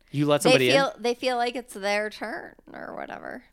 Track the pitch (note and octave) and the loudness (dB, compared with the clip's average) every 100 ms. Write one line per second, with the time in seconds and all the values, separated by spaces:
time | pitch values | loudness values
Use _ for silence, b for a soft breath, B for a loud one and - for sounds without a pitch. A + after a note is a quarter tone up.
0 | _ C#3 D3 D3 - B3+ B2+ C3 C4+ - | _ -2 2 4 6 6 6 4 4 -2
1 | A3+ A#3+ B3+ B3 A#3+ B3 A#3+ G#3 G3+ G#3 | -4 -2 -2 -2 -2 -4 -12 -6 -2 -2
2 | G#3+ - G#3+ A3 - - - - - - | -4 -8 -10 -10 -12 -20 -20 -16 -14 -12
3 | C#2+ - C2 B3 _ | -12 -12 -12 -14 _